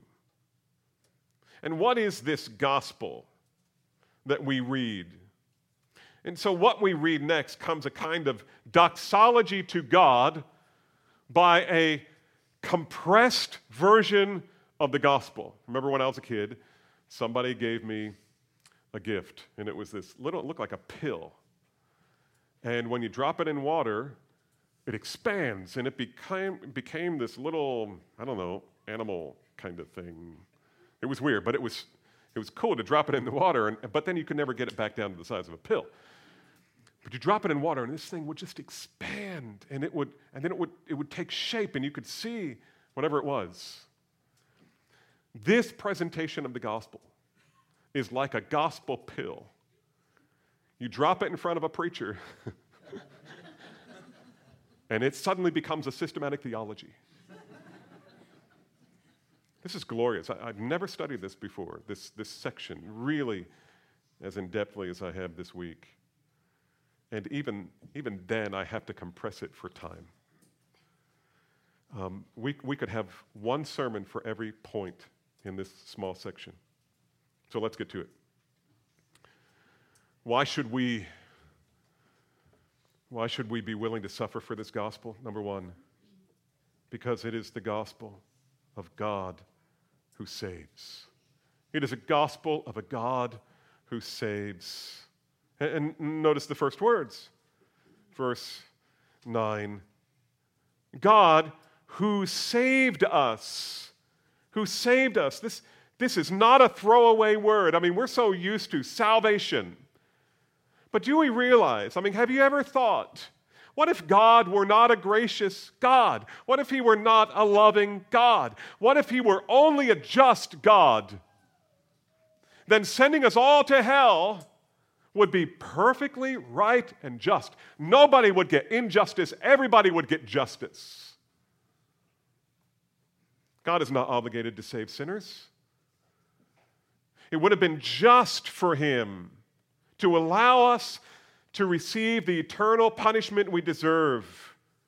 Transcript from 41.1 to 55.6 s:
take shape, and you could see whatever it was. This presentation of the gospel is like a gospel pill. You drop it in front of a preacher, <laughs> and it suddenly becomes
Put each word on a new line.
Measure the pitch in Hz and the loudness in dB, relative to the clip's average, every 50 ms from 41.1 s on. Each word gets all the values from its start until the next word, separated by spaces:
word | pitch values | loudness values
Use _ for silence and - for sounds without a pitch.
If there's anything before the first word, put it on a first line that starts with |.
take | - 185 175 175 | -10 -12 -12 -10
shape, | - - - - 240 226 208 - - | -8 -8 -8 -6 -4 -4 -6 -6 -6
and | 135 131 | -6 -6
you | 143 | -8
could | 147 131 117 | -8 -10 -14
see | - - - - 226 233 226 190 147 117 - _ _ _ _ _ _ _ | -14 -14 -12 -12 -10 -10 -8 -10 -10 -12 -14 _ _ _ _ _ _ _
whatever | 131 139 156 147 143 | -4 -4 -2 -2 -2
it | - | -2
was. | 143 139 120 95 85 90 - - - - - - _ _ _ _ _ _ _ _ _ _ _ _ _ _ _ _ _ _ _ _ _ _ _ _ _ _ _ _ _ - | -4 -4 -6 -6 -8 -12 -16 -20 -20 -20 -20 -20 _ _ _ _ _ _ _ _ _ _ _ _ _ _ _ _ _ _ _ _ _ _ _ _ _ _ _ _ _ -20
This | 117 101 165 214 240 226 - | -6 -2 0 2 2 2 -2
presentation | - - - 202 190 - 170 165 - 160 160 151 - 165 143 | -6 -10 -8 -8 -6 -6 -8 -8 -8 -8 -10 -8 -8 -8 -10
of | 127 120 | -10 -10
the | 120 | -10
gospel | 120 110 107 113 110 - - - _ _ _ _ _ _ _ _ _ _ _ _ _ _ _ _ _ _ - | -8 -8 -8 -8 -10 -14 -20 -20 _ _ _ _ _ _ _ _ _ _ _ _ _ _ _ _ _ _ -8
is | 143 123 95 | -8 -6 -6
like | 120 131 139 139 - | -4 -6 -4 -4 -4
a | 113 | -6
gospel | 107 - 156 147 156 160 - - - - 131 | -6 -4 -4 -2 -2 -2 -4 -8 -12 -10 -10
pill. | - - - - - - - - - - - _ _ _ _ _ _ _ _ _ _ _ _ _ _ _ _ _ _ _ _ _ _ _ _ _ - | -10 -12 -14 -14 -12 -12 -12 -12 -14 -18 -20 _ _ _ _ _ _ _ _ _ _ _ _ _ _ _ _ _ _ _ _ _ _ _ _ _ -14
You | 120 120 | -14 -10
drop | 95 123 147 165 185 180 214 | -6 -2 0 0 0 -2 -4
it | |
in | - 180 | -6 -6
front | - - 175 170 | -6 -6 -6 -4
of | 165 156 | -4 -6
a | 156 | -6
preacher, | - - 170 175 170 - 113 98 101 - - - - _ - | -6 -6 -8 -8 -8 -10 -10 -12 -12 -12 -16 -20 -20 _ -18
<laughs> | - - _ _ _ _ _ _ - - - - _ _ _ _ - - - - - 311 - - - - - _ 247 240 - - - - _ _ - _ _ _ _ _ _ _ _ _ _ _ - | -18 -18 _ _ _ _ _ _ -20 -20 -20 -20 _ _ _ _ -20 -20 -20 -20 -20 -20 -20 -20 -20 -20 -20 _ -20 -20 -20 -20 -20 -20 _ _ -20 _ _ _ _ _ _ _ _ _ _ _ -8
and | 113 110 123 | -4 -4 -2
it | 139 - | -4 -4
suddenly | - - 196 190 180 185 170 | -4 -4 -4 -4 -2 -2 -2
becomes | 156 165 | -2 -4